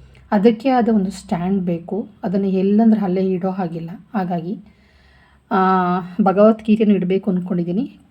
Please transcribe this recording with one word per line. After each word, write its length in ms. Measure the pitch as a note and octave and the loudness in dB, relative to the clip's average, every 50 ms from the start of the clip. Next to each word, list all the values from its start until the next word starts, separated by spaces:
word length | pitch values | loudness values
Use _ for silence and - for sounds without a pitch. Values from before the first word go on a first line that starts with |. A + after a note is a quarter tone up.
| - - - - - _ | -20 -20 -20 -20 -6 _
ಅದಕ್ಕೆ 380 | G#3+ G#3 F#3 A#3+ A3+ - - C4+ | 0 2 4 4 2 2 0 0
ಆದ 200 | B3+ B3 G#3+ A#3 A3 | 2 2 2 2 2
ಒಂದು 180 | G#3 F#3 F#3+ | 2 0 -2
ಸ್ಟ್ಯಾಂಡ್ 520 | - - - - F#3+ E3+ F3 F#3 G3 G3 F3 | -6 -10 -8 -6 -6 -4 -2 -2 -2 -2 -2
ಬೇಕು, 440 | F3+ E3+ E3 E3 - F#3 G3+ C4+ - - _ - | -2 -4 -6 -6 -8 -8 -8 -8 -10 -14 _ -8
ಅದನ್ನು 240 | G3 F#3 G3 G3 | -4 -4 -2 -2
ಎಲ್ಲಂದ್ರೆ 540 | F#3+ F#3 F#3+ F#3+ G3 G3+ G#3+ A#3 A3 G#3+ - | 0 0 0 0 2 2 4 4 4 4 2
ಅಲ್ಲೇ 300 | G3+ F3+ F3+ F#3+ F#3+ F#3+ | 0 -2 0 0 0 0
ಇಡೋ 180 | F#3 F3 F#3 F#3+ | -2 -2 -4 -4
ಹಾಗಿಲ್ಲ. 400 | F#3 G3 F#3 D#3+ E3 E3 E3 E3 F#3 - - _ - | -4 -4 -6 -6 -6 -10 -10 -12 -14 -16 -14 _ -6
ಹಾಗಾಗಿ, 440 | G#3+ F3+ F3 F3+ E3+ D#3+ F3 A3 - - - _ _ _ _ _ _ _ _ _ _ _ _ _ _ _ - | -6 -4 -4 -4 -4 -6 -6 -10 -10 -12 -18 _ _ _ _ _ _ _ _ _ _ _ _ _ _ _ -4
ಆ, 60 | G#3 F#3+ F#3+ F#3+ F#3+ F#3 F3+ F3+ F3+ F#3 F3 - - - | 0 2 2 2 2 2 2 0 -2 -2 -4 -4 -4 0
ಭಗವದ್ಗೀತೆನೂ 720 | - F#3+ F#3 G3+ G#3 A3 A3 A3 - - G#3+ G#3 A3 G#3 G3+ | 0 2 4 6 6 6 4 2 0 0 2 2 4 2 2
ಇಡಬೇಕು 360 | F#3 F3+ F3+ F#3+ F#3+ - G#3 | 2 0 0 -2 -2 -2 -2
ಅಂದ್ಕೊಂಡಿದ್ದೀನಿ. 680 | F3+ F3+ F3 - F#3+ F3 E3+ E3+ F3 G#3+ C#4+ - - - _ _ | -2 -2 -2 -2 -4 -4 -2 -2 -4 -4 -4 -6 -10 -18 _ _